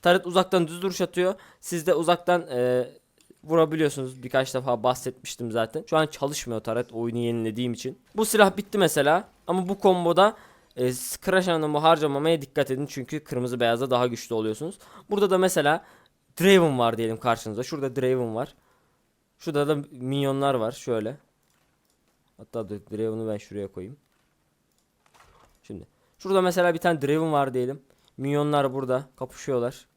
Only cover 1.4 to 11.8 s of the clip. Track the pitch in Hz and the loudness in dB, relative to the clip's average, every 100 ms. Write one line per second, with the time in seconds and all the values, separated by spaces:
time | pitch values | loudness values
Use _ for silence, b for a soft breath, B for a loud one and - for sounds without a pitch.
1.4 | B B - 175 156 151 160 175 - 180 | B B -8 -4 0 0 2 0 2 0
2.4 | 165 123 123 127 120 - _ _ _ - | 0 0 2 2 -2 -8 _ _ _ -20
3.4 | 151 165 160 156 156 139 131 131 127 135 | 0 2 2 2 0 0 -10 -10 -4 -2
4.4 | 131 135 131 120 120 127 - - - - | 0 -4 -2 0 0 -2 -4 -10 -14 -10
5.4 | 120 113 110 156 160 160 156 - 139 151 | -4 -2 -2 -4 -2 0 0 -2 -6 -6
6.4 | - 113 107 113 123 113 117 117 120 117 | -6 -8 -4 -4 -4 -6 -6 -2 -2 -2
7.4 | 113 107 123 117 127 - _ - 220 214 | -4 -4 -4 -4 -8 -12 _ -2 0 6
8.4 | 196 190 202 208 175 151 143 165 220 _ | 4 4 -6 0 2 2 2 2 0 _
9.4 | - 180 185 196 202 185 170 170 202 214 | -4 -4 -2 2 2 4 2 4 4 2
10.4 | B B B - 127 127 - - - 185 | B B B -4 -2 -2 -8 -8 0 2
11.4 | 180 165 156 147 | 2 0 0 2